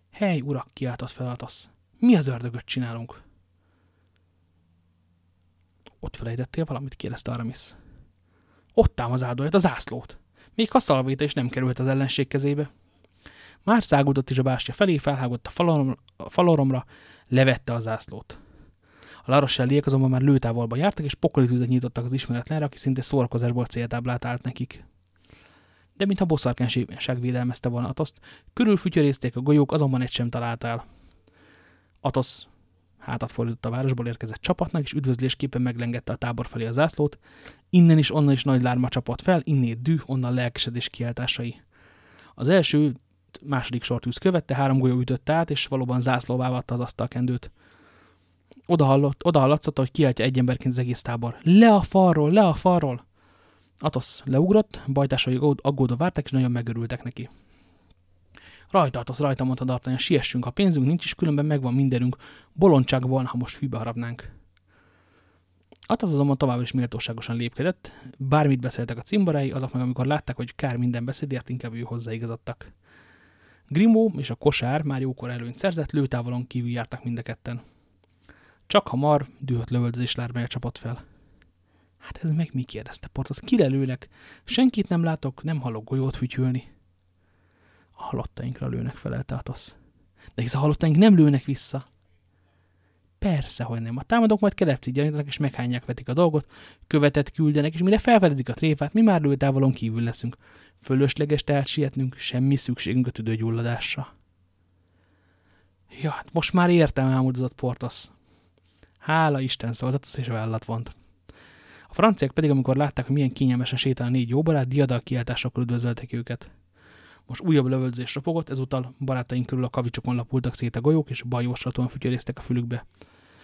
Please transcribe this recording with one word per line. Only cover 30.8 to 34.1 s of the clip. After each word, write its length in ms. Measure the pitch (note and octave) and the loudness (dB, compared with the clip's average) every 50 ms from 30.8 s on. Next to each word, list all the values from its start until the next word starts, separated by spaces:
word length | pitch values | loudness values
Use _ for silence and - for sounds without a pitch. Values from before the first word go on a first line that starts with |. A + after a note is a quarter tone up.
| - - - - _ _ _ _ _ _ _ _ _ _ _ _ _ _ _ _ _ _ _ _ | -8 -14 -20 -20 _ _ _ _ _ _ _ _ _ _ _ _ _ _ _ _ _ _ _ _
Athos 460 | - C#3 C3 C#3 B2+ - - - - - _ _ _ _ _ _ _ _ _ _ | -6 -2 -2 -2 -2 -2 -4 -8 -10 -14 _ _ _ _ _ _ _ _ _ _
hátat 320 | - - A#2 A#2+ - B2 | -12 -10 -8 -6 -6 -6
fordított 340 | - - A#2+ A#2 A#2 A#2 - | -6 -6 -6 -4 -6 -6 -8
a 40 | A#2+ | -6
városból 380 | A#2 B2+ C3 C3+ C3 A#2+ A#2+ | -4 -2 -2 -2 -2 -2 -4
érkezett 340 | A#2+ | -6